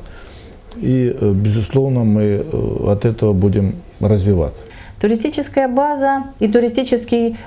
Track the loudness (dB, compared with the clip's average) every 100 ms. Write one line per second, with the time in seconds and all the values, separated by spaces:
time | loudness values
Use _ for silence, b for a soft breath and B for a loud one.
0 | B B B B B B -18 -6 -2 0
1 | 0 0 0 2 2 0 0 0 2 2
2 | 2 2 2 0 -2 -4 -4 -2 0 2
3 | 0 2 2 2 2 2 0 -4 -12 -4
4 | 0 2 2 2 0 -6 -16 B B -4
5 | 0 0 -2 -4 -2 0 0 2 0 0
6 | 0 0 -4 -2 2 2 2 0 0 -2
7 | 0 0 0 -4